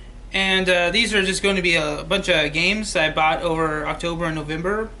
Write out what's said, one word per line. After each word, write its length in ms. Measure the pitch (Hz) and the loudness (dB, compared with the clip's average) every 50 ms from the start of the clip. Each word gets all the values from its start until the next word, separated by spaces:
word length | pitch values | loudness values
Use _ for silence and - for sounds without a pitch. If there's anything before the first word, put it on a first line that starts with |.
| - - - - - - - | -18 -18 -18 -18 -16 -6 -2
And, 360 | 190 196 190 190 190 185 180 | -2 0 2 2 2 4 4
uh, 220 | 180 175 175 175 | 4 4 4 2
these 240 | 175 220 233 202 214 | 2 2 2 2 2
are 80 | 202 190 | 2 2
just 180 | 190 185 180 | 2 0 0
going 140 | - 196 196 | 0 2 2
to 80 | 185 175 | 2 2
be 140 | 180 170 | 2 2
a 260 | 165 156 151 147 143 147 | 2 2 0 -4 -6 -2
bunch 260 | 160 190 196 - 185 | -2 -2 0 2 2
of 240 | 170 156 147 147 147 | 2 2 2 0 0
games 440 | 160 170 185 208 214 214 - - | 0 2 2 0 0 -2 -2 0
I 140 | 175 156 156 | 2 2 2
bought 320 | 151 165 156 160 165 156 - | 2 2 2 2 2 0 0
over 440 | 170 160 160 160 156 151 151 151 | -2 0 0 0 0 -2 -2 -4
October 380 | 147 156 - - 170 170 165 170 | -4 -4 -4 -4 -4 -4 -2 -4
and 100 | 160 160 | -4 -4
November, 560 | 156 147 147 156 160 170 185 208 214 220 214 - - | -4 -6 -6 -6 -4 -2 -2 -2 -2 -4 -8 -10 -4